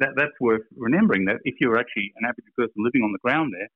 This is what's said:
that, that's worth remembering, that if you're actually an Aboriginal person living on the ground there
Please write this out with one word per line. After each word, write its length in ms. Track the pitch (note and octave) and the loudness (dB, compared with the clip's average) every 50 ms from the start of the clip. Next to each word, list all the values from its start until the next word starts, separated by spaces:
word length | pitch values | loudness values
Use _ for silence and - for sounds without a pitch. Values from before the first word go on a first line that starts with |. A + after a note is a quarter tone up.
that, 120 | C3 C3+ A#2+ | -2 -2 0
that's 220 | C3 D3 D3 - - | -2 -2 -2 -2 -2
worth 220 | B2+ A#2 A2+ A2+ A2 _ - | 2 2 2 2 -2 _ -14
remembering, 480 | - A#2+ A2+ C#3+ F#3+ A3+ G3 A2+ F#2+ F#2+ | -6 -2 0 2 4 4 4 4 2 2
that 120 | F#2+ A2 - - | 0 -2 -2 -4
if 100 | C3 B2 - | -6 -4 -2
you're 200 | D3 B2 A2+ A#2 | 0 2 2 2
actually 340 | B2 - - A2 G2+ G2+ - | 0 -2 -6 -8 -8 -8 -8
an 80 | - A2+ A#2+ | -6 -6 -6
Aboriginal 240 | - - - _ - | -6 -6 -12 _ -4
person 280 | - A#2+ A2+ - G#2 G#2+ | -4 -4 -4 -2 -2 -2
living 180 | A#2+ B2 C3 A2 | 0 2 2 0
on 100 | G#2 G2+ | 0 -2
the 60 | F#2+ - | -2 -2
ground 300 | A#2+ C#3 D#3 D#3+ C3 F#2+ F2 | 0 0 0 0 -2 -4 -8
there 100 | G2+ G2+ _ | -12 -14 _